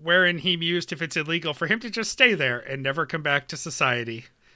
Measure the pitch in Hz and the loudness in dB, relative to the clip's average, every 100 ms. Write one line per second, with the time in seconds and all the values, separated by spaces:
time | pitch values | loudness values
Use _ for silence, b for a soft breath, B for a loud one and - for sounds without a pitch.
0 | 160 180 180 170 180 175 165 175 165 156 | 4 6 6 2 -2 0 0 -2 -2 -6
1 | 165 160 151 170 165 147 165 226 233 226 | -4 -2 -2 -2 -2 -2 0 -2 -2 -6
2 | 220 - 254 185 131 120 - 135 135 143 | -4 4 4 4 2 0 -4 -4 -2 -2
3 | 160 165 147 143 - 147 - - 135 120 | -2 -2 0 0 -2 -8 -6 0 2 2
4 | 117 113 - _ b | -2 -8 -12 _ b